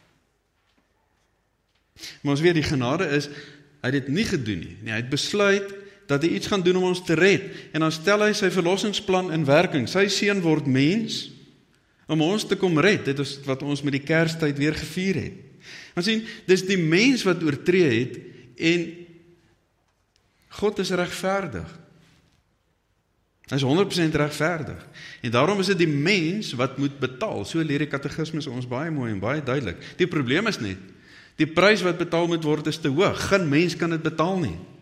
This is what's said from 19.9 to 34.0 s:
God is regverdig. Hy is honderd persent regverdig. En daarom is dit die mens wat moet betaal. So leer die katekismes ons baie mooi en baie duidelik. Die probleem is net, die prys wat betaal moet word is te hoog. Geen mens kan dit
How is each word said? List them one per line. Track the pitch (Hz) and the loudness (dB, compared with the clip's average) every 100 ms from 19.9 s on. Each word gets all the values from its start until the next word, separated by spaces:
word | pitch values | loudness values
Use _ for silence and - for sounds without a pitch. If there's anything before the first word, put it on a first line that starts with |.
| _ _ _ _ _ _ | _ _ _ _ _ _
God | - 208 208 | -4 -2 0
is | 180 180 | -2 -2
regverdig. | 175 - 190 196 180 95 80 - - _ _ _ _ _ _ _ _ _ _ _ _ _ _ _ - | -2 -4 -4 -2 -4 -8 -12 -16 -20 _ _ _ _ _ _ _ _ _ _ _ _ _ _ _ -6
Hy | 131 | -2
is | 131 | 2
honderd | 160 196 | 2 2
persent | 175 160 151 | 0 0 0
regverdig. | 147 - 156 165 123 - - - - - 120 | -2 -2 -2 -2 -8 -12 -16 -20 -20 -10 -2
En | |
daarom | 120 156 202 | 2 2 2
is | 190 | 2
dit | 180 | 2
die | 165 | 2
mens | 143 156 208 160 208 165 123 | 2 2 2 0 -2 -4 -2
wat | 135 131 | -4 -2
moet | 139 139 | -4 -2
betaal. | 131 - 214 110 101 | -6 -4 -6 -4 -4
So | 165 160 | -4 -2
leer | 143 151 | -2 -2
die | |
katekismes | 139 147 - 156 160 139 | -4 -6 -6 -6 -6 -6
ons | 120 123 | -8 -6
baie | 123 165 | -6 -4
mooi | 151 120 | -4 -4
en | 101 | -4
baie | 101 151 127 | -2 -2 -2
duidelik. | 139 110 - - - | -2 -2 -8 -8 -2
Die | 180 | 0
probleem | 160 120 151 220 | 0 0 0 0
is | 170 | -2
net, | 107 95 - - - - - - | -6 -8 -12 -20 -20 -20 -10 -2
die | 151 | 0
prys | 160 196 214 180 | 4 4 4 2
wat | 170 | -2
betaal | 170 165 170 | 0 0 2
moet | 165 156 | 0 0
word | 156 156 | 0 -2
is | 151 | -2
te | 147 | 0
hoog. | 139 190 - - | 2 2 2 0
Geen | 196 165 | 0 4
mens | 143 175 170 | 2 2 0
kan | 170 | -2
dit | 165 | -2